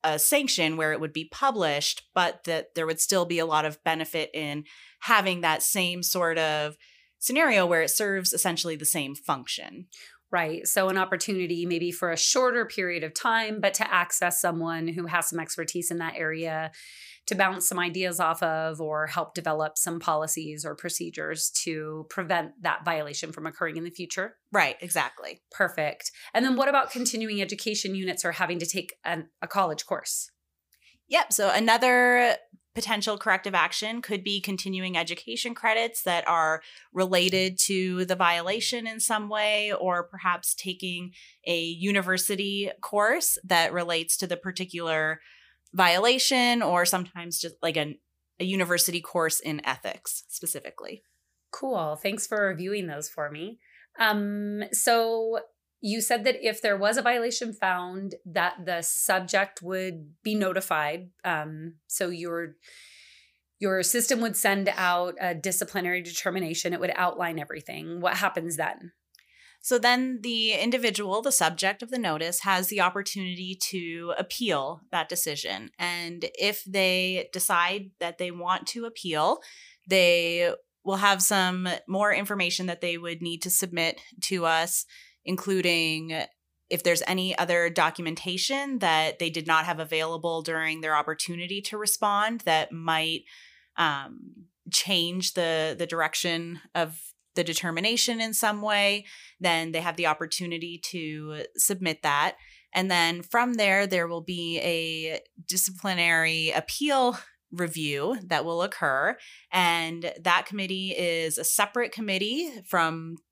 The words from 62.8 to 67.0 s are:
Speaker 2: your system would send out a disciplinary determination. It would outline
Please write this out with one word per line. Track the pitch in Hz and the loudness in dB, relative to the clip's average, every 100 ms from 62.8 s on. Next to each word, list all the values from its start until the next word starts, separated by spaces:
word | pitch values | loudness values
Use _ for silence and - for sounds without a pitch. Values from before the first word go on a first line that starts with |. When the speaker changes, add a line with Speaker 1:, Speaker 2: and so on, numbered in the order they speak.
| - - - - _ _ _ _ | -20 -20 -20 -20 _ _ _ _
Speaker 2:
your | 202 190 | 0 2
system | 175 240 233 247 | 2 2 2 2
would | 233 196 | 0 2
send | 208 196 190 - | 2 4 2 2
out | 185 175 180 - | 2 2 0 -2
a | 185 | -4
disciplinary | 165 190 180 185 196 175 180 | -2 -2 -2 -2 -2 0 -2
determination. | 170 170 190 185 165 165 175 | -4 -4 -2 -2 -2 -2 -2
It | 170 | -2
would | 175 | -2
outline | - | 2